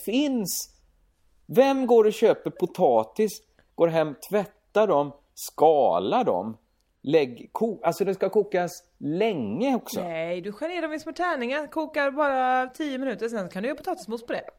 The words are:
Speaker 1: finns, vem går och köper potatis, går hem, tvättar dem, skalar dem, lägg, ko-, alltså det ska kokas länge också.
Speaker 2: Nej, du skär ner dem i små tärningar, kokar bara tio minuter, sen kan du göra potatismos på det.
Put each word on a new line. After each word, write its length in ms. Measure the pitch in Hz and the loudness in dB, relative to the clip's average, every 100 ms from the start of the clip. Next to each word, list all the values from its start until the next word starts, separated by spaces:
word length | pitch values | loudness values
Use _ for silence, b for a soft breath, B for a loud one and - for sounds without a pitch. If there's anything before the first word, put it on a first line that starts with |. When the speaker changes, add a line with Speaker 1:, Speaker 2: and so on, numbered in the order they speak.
Speaker 1:
finns, 720 | - 233 294 254 185 - - _ _ _ _ _ _ _ _ | -4 0 0 -2 -4 -6 -8 _ _ _ _ _ _ _ _
vem 400 | 156 269 269 254 | 4 4 4 6
går 180 | 233 | 6
och 80 | 214 | 6
köper 380 | 208 220 180 - | 4 4 4 0
potatis, 800 | - 175 - 175 117 110 - 214 - _ _ _ | -4 -6 2 4 4 2 0 -2 -2 _ _ _
går 140 | - 170 | 0 2
hem, 260 | 165 156 139 - | 2 -2 -4 -4
tvättar 560 | 202 185 _ _ 202 208 | -4 -4 _ _ 2 4
dem, 260 | 151 143 143 _ | 2 0 -6 _
skalar 920 | - - - 151 151 113 85 98 214 | -16 -14 4 4 6 4 2 0 0
dem, 320 | 202 92 104 110 _ _ _ _ | 0 -2 -4 -10 _ _ _ _
lägg, 460 | - 156 135 120 - | 0 2 2 -4 -12
ko-, 280 | - 226 196 | -4 -4 -2
alltså 220 | 160 165 | -2 0
det 100 | 196 | -2
ska 140 | 190 190 | -2 0
kokas 420 | 214 202 185 175 - _ _ | 0 0 -2 -2 -6 _ _
länge 760 | 143 165 220 180 160 120 262 247 | -6 -2 -2 -2 -4 -2 -2 -2
också. 240 | - - | -4 -8
Speaker 2:
Nej, 400 | 175 165 165 180 | -6 -6 -6 -6
du 120 | 185 | -8
skär 160 | 208 311 | -10 -8
ner 140 | 359 | -6
dem 100 | 320 | -6
i 60 | 311 | -8
små 120 | 311 | -10
tärningar, 540 | 320 359 302 240 277 302 | -6 -4 -4 -4 -6 -6
kokar 440 | 320 302 302 277 | -6 -4 -2 -2
bara 560 | 269 294 262 254 254 254 | 0 0 2 2 0 -2
tio 320 | 254 302 262 | -6 -6 -4
minuter, 300 | 269 196 226 | -4 -4 -6
sen 200 | 226 180 | -6 -6
kan 140 | 185 | -6
du 60 | 226 | -6
göra 80 | 302 | -6
potatismos 480 | 330 349 - 233 226 | -6 -8 -8 -10 -6
på 60 | |
det. 120 | - - | -8 -8